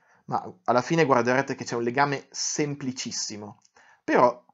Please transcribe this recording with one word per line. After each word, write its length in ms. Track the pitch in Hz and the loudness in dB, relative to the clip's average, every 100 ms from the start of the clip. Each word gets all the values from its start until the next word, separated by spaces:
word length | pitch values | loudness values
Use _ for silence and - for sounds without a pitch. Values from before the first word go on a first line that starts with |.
| _ _ | _ _
Ma 280 | - 123 110 - | -8 -8 -8 -8
alla 180 | - 120 | 0 2
fine 220 | - 165 | 2 2
guarderete 500 | 143 127 117 131 135 | 4 4 4 2 0
che 80 | 127 | -4
c'è 140 | 117 120 | -6 -4
un 80 | |
legame 420 | 120 123 143 139 - | -2 0 0 -2 -8
semplicissimo, 1300 | - - - 147 143 131 123 120 - - 104 104 - _ _ _ _ | -10 -6 -4 -4 -4 -8 -8 -8 -8 -8 -10 -14 -18 _ _ _ _
però 440 | - - 123 - _ | 0 4 4 2 _